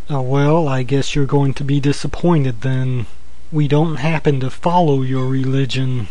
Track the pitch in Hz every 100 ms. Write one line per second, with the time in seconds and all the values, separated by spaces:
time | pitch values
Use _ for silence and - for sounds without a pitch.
0 | - 147 127 139 143 247 156 131 127 139
1 | 131 - 135 143 139 127 139 143 139 139
2 | 147 - 175 165 135 113 131 131 131 127
3 | 110 - - - - 156 147 147 165 147
4 | 147 160 156 139 127 - 175 175 170 139
5 | 131 131 131 135 131 135 135 131 131 127
6 | 101